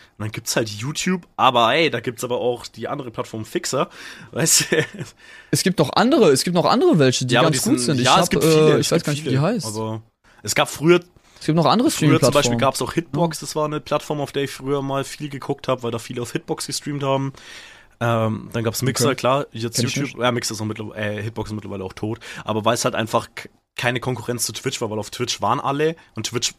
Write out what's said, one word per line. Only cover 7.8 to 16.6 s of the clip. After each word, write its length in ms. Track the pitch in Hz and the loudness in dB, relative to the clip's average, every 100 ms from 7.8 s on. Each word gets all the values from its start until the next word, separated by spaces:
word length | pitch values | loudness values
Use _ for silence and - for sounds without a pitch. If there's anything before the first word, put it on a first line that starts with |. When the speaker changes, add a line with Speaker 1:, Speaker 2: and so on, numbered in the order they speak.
| - | 2
Speaker 2:
sind. 120 | 131 | 2
Ich 60 | 123 | 4
Speaker 1:
ja, 100 | 175 | 4
Speaker 2:
hab, 80 | |
Speaker 1:
es 60 | 180 | 4
gibt 140 | - | 2
Speaker 2:
äh, 80 | 156 | 4
Speaker 1:
viele, 280 | 156 156 147 | 6 6 4
Speaker 2:
ich 60 | 147 | 2
Speaker 1:
es 40 | |
Speaker 2:
weiß 60 | 165 | 0
Speaker 1:
gibt 60 | 165 | 0
Speaker 2:
gar 60 | |
nicht, 80 | 143 160 | -4 0
wie 40 | |
Speaker 1:
viele, 100 | 131 | 2
Speaker 2:
die 20 | |
heißt. 240 | 160 233 113 | 2 0 -4
Speaker 1:
aber 360 | 107 110 110 - _ _ _ | -6 -6 -6 -10 _ _ _
es 120 | 104 - | -4 -2
gab 140 | 143 | -2
früher 320 | - 156 175 - _ _ _ | 2 4 4 2 _ _ _
Speaker 2:
Es 60 | - | 0
gibt 100 | 160 | 2
noch 80 | 147 | 4
andere 240 | 185 285 | 4 2
Speaker 1:
Früher 280 | - 147 - | 2 4 6
zum 120 | 127 | 6
Beispiel 240 | 143 123 117 | 4 2 2
Speaker 2:
Streaming-Plattformen. 20 | |
Speaker 1:
gab's 220 | 135 - | 2 0
auch 120 | 123 | -2
Hitbox, 440 | - 165 147 170 151 | -2 -4 0 0 -2
Speaker 2:
Ja. 60 | 143 | -6
Speaker 1:
das 80 | 156 | -4
war 100 | 151 | -2
eine 160 | 151 | -4
Plattform, 400 | - 147 - 147 | -2 -2 -2 -4
auf 100 | 139 | -4
der 120 | 143 | -4
ich 80 | 139 | -4
früher 300 | - 131 143 | -4 -4 -2
mal 220 | 139 135 | 0 -2
viel 260 | 131 - 147 | -4 -8 -10
geguckt 380 | 139 - 139 - | -8 -6 -4 -2
hab, 160 | 127 | -2
weil 80 | 117 | -2
da 80 | 113 | -6
viele 220 | - 123 | -6 -8
auf 100 | 120 | -6
Hitbox 360 | - - 113 | -6 -6 -6